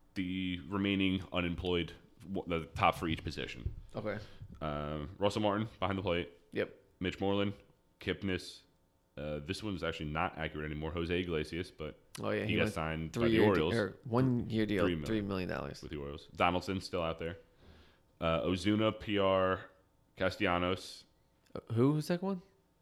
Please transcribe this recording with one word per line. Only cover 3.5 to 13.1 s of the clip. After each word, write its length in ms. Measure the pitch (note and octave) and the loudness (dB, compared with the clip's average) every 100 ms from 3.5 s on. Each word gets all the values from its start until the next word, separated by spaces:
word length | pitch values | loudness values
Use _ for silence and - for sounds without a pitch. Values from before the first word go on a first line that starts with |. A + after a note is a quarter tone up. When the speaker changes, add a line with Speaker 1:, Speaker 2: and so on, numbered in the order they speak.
| - - - - | -6 -8 -8 -10
Speaker 2:
Okay. 240 | - G#2+ G2+ - - - - | -6 -4 -6 -8 -16 -16 -8
Speaker 1:
Um, 500 | D2+ D2 D2 D2+ D2 F#2 | -4 -4 -4 -4 -6 0
Russell 240 | G2+ G#2+ | 0 2
Martin 260 | G#2 G#2 A2+ - | 2 2 -2 -2
behind 180 | G2+ G2 | -2 0
the 40 | |
plate. 280 | F#2+ F2 - - _ | 2 0 0 -8 _
Speaker 2:
Yep. 220 | G2 F#2+ - _ - | -4 -4 -6 _ -4
Speaker 1:
Mitch 200 | F#2 - | -2 0
Moreland, 320 | F#2+ G2+ G2+ G2+ - _ _ - | 2 2 0 -4 -14 _ _ -8
Kipnis. 600 | F#2+ E2 G2 F2+ - - _ _ _ _ _ - | -4 -2 -2 -2 -4 -16 _ _ _ _ _ -10
Uh, 240 | D2+ D2+ D2 | -6 -4 -4
this 160 | - | -4
one's 180 | G#2+ F2 | -4 -2
actually 240 | E2 - D2+ | -2 -2 -2
not 260 | D#2 F2 D#2+ | 0 -2 -2
accurate 260 | D#2 D2+ D2+ | -6 -4 -6
anymore. 200 | D2+ D#2+ | -4 -4
Jose 260 | E2+ E2+ F2 | -2 0 0
Iglesias, 520 | F2 D#2 D2+ E2 F#2 | 0 -2 -2 -6 -8
but 260 | - D2+ - _ - | -8 -12 -12 _ -8
Speaker 2:
Oh, 80 | G#2+ | -4
yeah, 120 | G#2+ | -2
Speaker 1:
he 60 | G#2+ | 0
Speaker 2:
he 40 | G#2+ | 0
Speaker 1:
got 60 | |
Speaker 2:
went 100 | G#2+ | 0
Speaker 1:
signed 380 | E2+ D#2+ D#2+ D#2+ | 0 -2 -2 -4